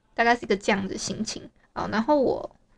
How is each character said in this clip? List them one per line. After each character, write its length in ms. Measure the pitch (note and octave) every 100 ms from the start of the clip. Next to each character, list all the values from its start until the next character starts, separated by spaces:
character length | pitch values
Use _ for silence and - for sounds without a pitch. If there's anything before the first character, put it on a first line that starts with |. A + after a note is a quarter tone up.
| _
大 100 | -
概 100 | A#3
是 120 | B3 -
一 20 |
个 80 | G3
这 160 | -
样 160 | G3+ F#3+
子 100 | -
心 240 | - G3
情。 280 | G#3+ - - _ _
好， 160 | - F3
然 100 | G3+
后 140 | A3+ G3+
我 340 | D#3 - - _ _